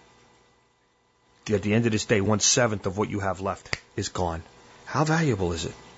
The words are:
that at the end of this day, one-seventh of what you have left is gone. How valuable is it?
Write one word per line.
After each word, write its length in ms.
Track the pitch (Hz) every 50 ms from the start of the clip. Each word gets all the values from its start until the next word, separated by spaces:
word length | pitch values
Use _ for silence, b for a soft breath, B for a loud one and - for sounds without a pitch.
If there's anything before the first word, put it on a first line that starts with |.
| - _ _ _ _ _ _ _ _ _ _ _ _ _ _ _ _ _ _ _ _ _ _ _ _ _ _ _ -
that 100 | - 110
at 60 | 98
the 120 | 92 104 104
end 120 | 117 117
of 60 | 117
this 140 | 107 101 -
day, 160 | - 123 101
one-seventh 640 | 98 104 107 101 - - - 135 123 113 107 95 -
of 120 | 101 90
what 120 | 101 107 -
you 100 | 101 101
have 220 | 98 98 92 90
left 360 | 95 98 87 - - - - - - - -
is 140 | - 98 -
gone. 320 | - - 90 85 82 82 - - - - - - - - -
How 180 | - - 123 156
valuable 480 | 156 160 165 165 143 113 95 92 85 87
is 120 | 80 85
it? 100 | - - - - - -